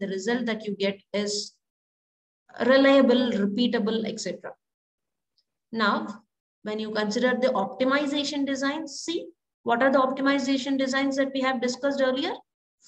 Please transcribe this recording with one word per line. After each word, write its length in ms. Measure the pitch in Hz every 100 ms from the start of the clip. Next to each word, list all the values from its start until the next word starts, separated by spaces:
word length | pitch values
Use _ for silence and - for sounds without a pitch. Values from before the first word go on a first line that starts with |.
the 60 | 196
result 380 | 190 214 247 233
that 180 | 220
you 100 | 214 196
get 240 | 196 196 _
is 420 | 208 202 208 - _ _ _ _ _ _ _ _ _ _ - 233
reliable, 640 | 269 269 277 240 247 240
repeatable, 760 | 202 202 247 247 226 208 226 -
et 140 | -
cetera. 320 | 180 - - - _ _ _ _ _ _ _ _ _ _ _
Now, 500 | 226 208 254 - - _ _ _ _
when 160 | 214 214
you 140 | 214
consider 440 | 214 208 240 254 -
the 80 | 254
optimization 1000 | 196 - - 262 277 285 294 285 285 277
designs, 540 | 262 277 311 320 -
see, 260 | - 339 - _ _ _
what 180 | 233 233
are 80 | 269
the 80 | 269
optimization 800 | 262 269 269 277 262 269 285 269
designs 380 | 262 269 277 269
that 140 | 269
we 60 | 269
have 200 | 262 240
discussed 400 | 247 - 277 254
earlier? 300 | 262 269 349 480 _ _ _ _